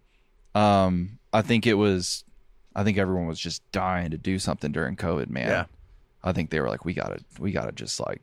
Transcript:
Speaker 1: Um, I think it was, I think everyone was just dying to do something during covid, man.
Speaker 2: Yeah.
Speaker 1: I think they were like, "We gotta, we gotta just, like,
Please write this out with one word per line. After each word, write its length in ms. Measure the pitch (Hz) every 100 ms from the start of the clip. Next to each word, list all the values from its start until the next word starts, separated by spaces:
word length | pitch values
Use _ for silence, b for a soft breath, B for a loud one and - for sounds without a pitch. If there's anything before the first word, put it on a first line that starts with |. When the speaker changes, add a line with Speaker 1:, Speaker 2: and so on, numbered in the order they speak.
| _ _ _ _ _
Speaker 1:
Um, 640 | 104 104 101 95 90 92 117 _
I 100 | 110
think 240 | 107 117 113
it 80 |
was, 500 | 104 104 92 87 - - - _ - _ -
I 80 |
think 120 | 104 101
everyone 300 | 92 92 85
was 140 | 80
just 280 | 85 - _
dying 400 | 95 92 90 85
to 60 | 78
do 200 | 92 95
something 320 | - 73 73
during 240 | 73 69 -
covid, 340 | 85 80 -
man. 180 | 64 58
Speaker 2:
Yeah. 160 | 90 85 - - - _ _
Speaker 1:
I 60 | 92
think 180 | 87 78
they 100 | 78
were 80 | 64
like, 160 | 53
"We 100 | 82
gotta, 240 | 90 - 50 - -
we 100 | 87
gotta 220 | 76 55
just, 260 | - 53 -
like, 240 | - -